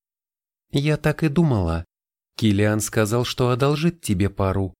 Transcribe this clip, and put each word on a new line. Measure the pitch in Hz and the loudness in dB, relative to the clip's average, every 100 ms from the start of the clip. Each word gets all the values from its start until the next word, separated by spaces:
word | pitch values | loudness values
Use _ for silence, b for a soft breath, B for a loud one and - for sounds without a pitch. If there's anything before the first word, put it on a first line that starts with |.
| _ _ _ _ _ _ _ | _ _ _ _ _ _ _
«Я | 143 147 147 | -2 0 0
так | 156 147 | -2 0
и | 160 | 0
думала. | 147 165 113 85 82 87 _ _ _ _ - | 2 2 2 0 -2 -6 _ _ _ _ -2
Килиан | 110 98 107 107 | 2 4 2 0
сказал, | 98 117 107 120 | -2 0 0 0
что | 120 - 123 | -2 -2 0
одолжит | 123 139 147 170 170 | 2 0 0 -2 -2
тебе | - 95 98 | -4 0 0
пару», | 98 98 95 95 | 0 -2 0 -4